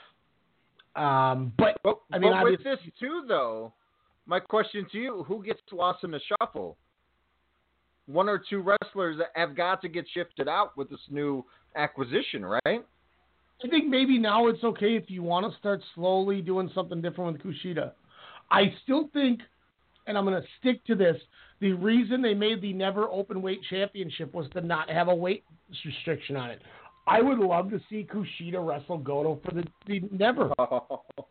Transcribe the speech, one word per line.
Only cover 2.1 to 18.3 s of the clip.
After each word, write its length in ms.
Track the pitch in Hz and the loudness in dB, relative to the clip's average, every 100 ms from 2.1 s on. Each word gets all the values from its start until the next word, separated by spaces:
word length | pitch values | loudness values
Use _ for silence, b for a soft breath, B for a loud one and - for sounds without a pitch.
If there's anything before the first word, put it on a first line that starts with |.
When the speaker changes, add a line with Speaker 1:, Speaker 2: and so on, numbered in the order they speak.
Speaker 1:
I 60 | 185 | 2
mean, 140 | 185 | 4
Speaker 2:
but 120 | 185 | 6
with 160 | 190 185 | 4 2
Speaker 1:
obviously 260 | 269 269 170 | 0 -6 -6
Speaker 2:
this 60 | - | -10
too, 240 | 254 339 262 | -8 -6 -2
though, 460 | 170 120 110 113 _ _ _ _ _ - | 0 0 -4 -10 _ _ _ _ _ -4
my 120 | 185 | -4
question 480 | 185 220 208 208 190 | 0 0 0 -4 -8
to 60 | 208 | -8
you, 260 | 262 208 139 | -6 -8 -6
who 160 | 214 | -8
gets 180 | 202 - - | -6 -8 -8
lost 320 | 185 180 175 | -2 -2 -2
in 80 | - | -6
the 80 | 147 - 208 | -8 -4 -2
shuffle? 360 | 220 - 87 76 _ _ _ _ _ _ _ _ _ _ _ _ - | -2 -4 -10 -12 _ _ _ _ _ _ _ _ _ _ _ _ -4
One 220 | 147 202 | 0 2
or 100 | 196 | 0
two 220 | - 202 | -2 -4
wrestlers 580 | 180 202 - 196 175 156 | 0 0 0 -4 -4 -2
that 140 | 165 | -4
have 220 | 165 170 143 | -2 -4 -2
got 260 | 175 190 | -2 -2
to 60 | 175 | -4
get 180 | 170 139 | -8 -8
shifted 320 | 175 170 - 139 | -8 -8 -4 -2
out 300 | 175 208 139 | 0 -2 -4
with 140 | 139 | -10
this 100 | 143 - | -12 -10
new 340 | 143 147 135 - b b | -4 -4 -4 -8 b b
acquisition, 720 | 151 147 - 123 175 285 123 | -4 -4 -4 -2 -2 -2 -6
right? 400 | 92 110 151 226 - _ _ _ _ _ _ - | -2 0 0 -2 -6 _ _ _ _ _ _ -10
Speaker 1:
I 40 | 247 | 0
think 200 | 320 302 | 2 4
maybe 300 | 254 269 254 | 2 4 4
now 280 | 214 214 233 | 4 4 4
it's 160 | 214 | 4
okay 320 | 233 196 208 | -2 0 2
if 160 | 226 - | 0 -2
you 120 | 185 | -6
wanna 260 | 170 175 208 - | -2 0 -2 -4
start 240 | 208 196 - | -2 -2 -4
slowly 460 | - 180 190 196 202 | -2 2 2 2 0
doing 300 | 170 185 180 | 0 -2 -2
something 280 | 190 175 170 | -4 -4 -4
different 400 | 170 165 175 147 | -4 -4 -4 -4
with 100 | - | -8
Kushida. 380 | 135 185 151 131 - _ B B | -8 -6 -4 -6 -8 _ B B